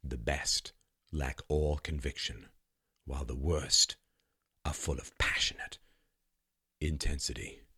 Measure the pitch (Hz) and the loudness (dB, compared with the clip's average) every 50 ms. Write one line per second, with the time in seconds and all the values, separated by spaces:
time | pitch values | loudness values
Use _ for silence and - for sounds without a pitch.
0 | - 69 64 60 55 - 71 65 - - - - - - - _ _ _ _ _ | -4 -4 -6 -2 0 0 0 0 0 0 -2 -2 -2 -6 -16 _ _ _ _ _
1 | _ _ - 76 69 64 67 - - _ 76 76 76 73 76 73 - - 80 73 | _ _ -2 0 0 0 -2 -6 -2 _ 2 4 4 4 2 0 -2 -4 -4 -2
2 | - 71 - - - - - - - - _ _ _ _ _ _ _ _ _ _ | -2 -4 -4 -2 -6 -6 -6 -8 -14 -18 _ _ _ _ _ _ _ _ _ _
3 | _ - 67 67 67 62 64 65 69 80 85 76 67 - - - - - - _ | _ -6 -4 -4 -4 -4 -4 -2 2 2 2 2 2 4 6 6 6 6 2 _
4 | _ _ _ _ _ _ _ _ _ _ _ _ _ 78 76 - - - 71 67 | _ _ _ _ _ _ _ _ _ _ _ _ _ -2 -2 0 0 -2 -2 -2
5 | - - - _ - - - - - - - - - - - - _ _ _ _ | -2 -10 -2 _ 0 2 2 2 0 0 -2 -4 -10 -12 -12 -16 _ _ _ _
6 | _ _ _ _ _ _ _ _ _ _ _ _ _ _ _ _ 76 80 78 71 | _ _ _ _ _ _ _ _ _ _ _ _ _ _ _ _ 0 0 0 2
7 | - 76 73 69 - - - 50 - - - - - _ - | 2 2 2 2 -2 -4 -4 -6 -8 -10 -12 -16 -20 _ -20